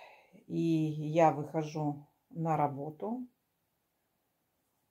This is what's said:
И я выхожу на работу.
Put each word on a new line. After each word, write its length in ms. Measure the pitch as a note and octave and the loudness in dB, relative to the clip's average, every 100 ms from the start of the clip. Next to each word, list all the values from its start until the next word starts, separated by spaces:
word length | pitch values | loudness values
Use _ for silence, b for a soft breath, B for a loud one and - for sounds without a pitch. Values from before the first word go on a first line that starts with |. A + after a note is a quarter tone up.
| B B B B - | B B B B -6
И 100 | E3+ | -2
я 760 | E3 D#3+ D#3 D3+ D3+ D#3+ D#3+ | 2 2 2 -2 0 4 4
выхожу 760 | C#3+ D3 D#3+ D3+ D#3 D3+ C#3+ - _ _ | 4 -4 -4 -4 -2 -4 -4 -12 _ _
на 280 | E3+ D#3+ D3+ | -6 -2 2
работу. 720 | C#3+ C3+ D3+ D3+ G3+ B3 B3 _ _ _ _ _ _ _ _ _ _ _ _ _ _ _ _ | 0 -2 -10 -8 -8 -6 -10 _ _ _ _ _ _ _ _ _ _ _ _ _ _ _ _